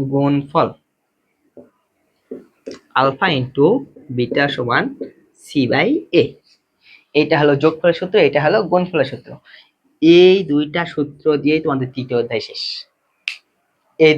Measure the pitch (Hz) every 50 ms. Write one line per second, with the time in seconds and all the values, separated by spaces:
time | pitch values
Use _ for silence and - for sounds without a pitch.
0 | 139 135 139 139 143 139 143 139 139 - - 165 127 104 - _ _ _ _ _
1 | _ _ _ _ _ _ _ _ _ _ _ - - _ _ _ _ _ _ _
2 | _ _ _ _ _ - - - - _ _ _ - - - - _ _ - 131
3 | 135 135 135 - 196 185 156 131 127 127 - 139 143 175 233 269 - - _ -
4 | - - 127 120 123 120 - 147 143 143 - - 123 117 123 147 202 269 - -
5 | - - _ _ _ _ _ _ - - - 147 127 117 127 135 165 233 302 -
6 | - - - 165 117 - - _ _ _ _ _ _ _ _ _ _ _ - _
7 | _ _ - 147 151 151 160 143 151 147 143 135 151 160 156 160 - 175 165 -
8 | 190 185 214 208 165 139 135 143 143 151 196 220 202 160 180 180 180 180 - 156
9 | 127 - - - - - 127 - _ _ - - _ _ _ _ _ _ _ -
10 | 151 165 170 175 180 185 185 196 190 151 143 147 151 151 147 175 165 165 - 156
11 | 139 143 - - - 156 151 143 139 147 156 160 156 160 139 131 131 127 - 131
12 | 123 127 123 120 117 117 120 110 - - - - - - - - - _ _ _
13 | _ _ _ _ - - - - _ _ _ _ _ _ _ _ _ _ _ -
14 | - 156 151